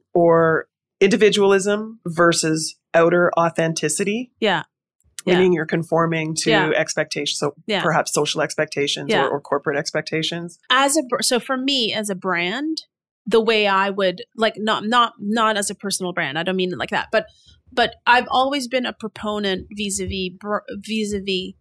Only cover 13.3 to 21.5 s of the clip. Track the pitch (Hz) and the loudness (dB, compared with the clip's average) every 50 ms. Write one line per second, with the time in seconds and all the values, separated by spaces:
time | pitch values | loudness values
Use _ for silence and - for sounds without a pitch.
13.3 | 233 226 220 226 226 214 208 196 196 190 196 202 196 202 196 185 180 180 - - | 2 2 4 4 2 2 2 2 2 2 2 0 0 0 0 -2 -2 -4 -10 -14
14.3 | _ - 226 214 - - 214 220 202 - 202 214 240 247 233 226 - - 202 202 | _ -2 0 0 0 -2 -2 -2 -2 -2 0 2 2 2 2 2 -2 -6 -4 -2
15.3 | 220 233 220 220 214 202 202 - 196 - - 196 190 - 190 175 180 180 165 135 | 0 2 2 2 2 0 -2 -4 -6 -6 -6 -6 -4 -4 -4 -4 -4 -4 -4 -4
16.3 | 139 160 170 185 185 190 185 185 170 113 123 - 208 139 - - - 220 - - | -4 -4 -2 -2 -2 -2 -2 -2 -4 -6 -4 -2 -2 -4 -2 0 -2 -2 -2 -4
17.3 | - _ _ - - _ _ _ - 247 233 - - - _ - 247 247 214 - | -8 _ _ -20 -20 _ _ _ -2 0 0 0 -2 -2 _ 4 4 4 2 2
18.3 | - 254 262 269 285 285 247 233 262 254 247 226 214 - 226 208 - - 214 214 | 2 0 2 2 0 -4 -4 -2 -2 -2 -2 -4 -6 -8 -12 -14 -12 -8 -6 -4
19.3 | 214 208 202 196 185 185 - - 208 202 214 202 190 196 185 185 190 190 185 180 | -4 -2 -2 -2 -2 -4 -6 -10 -8 -6 -6 -4 -4 -4 -4 -6 -4 -4 -6 -6
20.3 | 180 190 - 208 208 - - - - 202 196 208 220 220 214 202 208 196 190 202 | -8 -10 -6 -6 -6 -6 -6 -10 -14 -12 -8 -6 -4 -4 -2 -2 -4 -4 -4 -4
21.3 | 185 185 185 190 | -4 -4 -4 -8